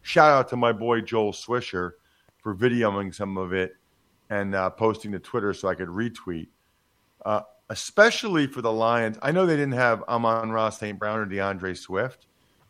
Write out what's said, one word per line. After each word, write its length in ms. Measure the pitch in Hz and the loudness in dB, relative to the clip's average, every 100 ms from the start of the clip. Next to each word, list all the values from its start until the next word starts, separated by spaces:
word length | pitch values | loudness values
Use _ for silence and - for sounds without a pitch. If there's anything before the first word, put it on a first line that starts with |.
Shout 300 | - 175 151 | 0 6 8
out 180 | 139 123 | 6 2
to 80 | 123 | 0
my 160 | 117 | 0
boy 300 | 107 117 117 | 0 0 0
Joel 300 | 110 113 104 | 0 0 0
Swisher 600 | 98 - 123 - 92 90 - _ _ _ _ | -2 -4 -4 -4 -4 -6 -8 _ _ _ _
for 160 | 110 | -10
videoing 600 | 92 123 120 110 98 98 | 0 2 2 2 0 -6
some 220 | 87 98 95 | -6 -6 -4
of 160 | 92 | -2
it 240 | 95 95 - _ _ _ _ _ | -2 -2 -6 _ _ _ _ _
and, 220 | 104 98 | -4 -2
uh, 160 | 98 92 | 0 -2
posting 400 | - 113 107 107 | 0 0 0 -6
to 80 | 98 | -10
Twitter 340 | - 120 101 | -6 -4 -2
so 140 | 92 98 | -2 -4
I 80 | |
could 140 | 87 92 | -4 -6
retweet. 580 | 90 117 117 - 85 82 _ _ _ _ _ _ _ 104 | -6 -6 -8 -10 -10 -10 _ _ _ _ _ _ _ -4
Uh, 140 | 107 - _ _ | -4 -4 _ _
especially 800 | - - - 220 226 226 165 135 | -12 -4 4 6 4 -2 0 0
for 160 | 135 | 0
the 100 | 117 | -2
Lions. 460 | 110 113 117 113 110 | 2 2 4 2 -2
I 100 | 135 | 0
know 120 | 175 | 2
they 120 | 185 151 | 2 2
didn't 160 | 139 | 0
have 320 | 123 123 110 | 2 2 2
Amon-Ra 640 | - 117 117 113 113 113 110 | 0 0 2 0 0 0 0
Saint 300 | - 107 98 | -2 -8 -6
Brown 180 | 104 110 | -4 -2
or 80 | 104 | -4
DeAndre 500 | 98 98 95 92 87 | -2 -2 -2 -6 -8
Swift. 500 | - 95 127 - _ _ _ _ _ | -6 -4 -4 -6 _ _ _ _ _